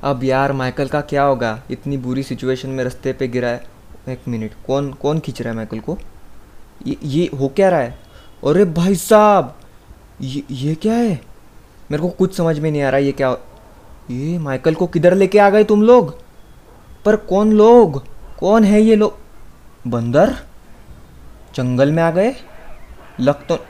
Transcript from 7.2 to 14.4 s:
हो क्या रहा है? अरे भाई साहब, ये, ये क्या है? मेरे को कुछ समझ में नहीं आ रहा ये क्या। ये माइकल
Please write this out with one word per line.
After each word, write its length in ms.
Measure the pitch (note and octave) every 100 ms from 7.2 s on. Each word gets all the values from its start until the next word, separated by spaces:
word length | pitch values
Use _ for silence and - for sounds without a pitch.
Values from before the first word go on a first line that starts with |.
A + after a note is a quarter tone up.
| F3
हो 140 | C#3 C3+
क्या 200 | C#3 F#3+
रहा 120 | E3+
है? 180 | A#2+ B2 - - - -
अरे 220 | C3+ E3 G3+
भाई 220 | D#3+ F3 G3
साहब, 580 | - G#3+ G#3+ G3 C3+ - - - _ - - -
ये, 220 | C3+ C#3 -
ये 220 | C3+ C#3
क्या 200 | D#3+ G#3+
है? 260 | A#3 A#3 D#3+ - - - - - - -
मेरे 120 | D3
को 60 | F3
कुछ 260 | E3+ F#3+ -
समझ 220 | E3 D3+
में 120 | D#3
नहीं 120 | D3+
आ 60 | C#3
रहा 100 | C#3
ये 120 | C#3
क्या। 240 | C#3 C3 B2 - - - - - - -
ये 280 | B2 D3
माइकल 360 | F3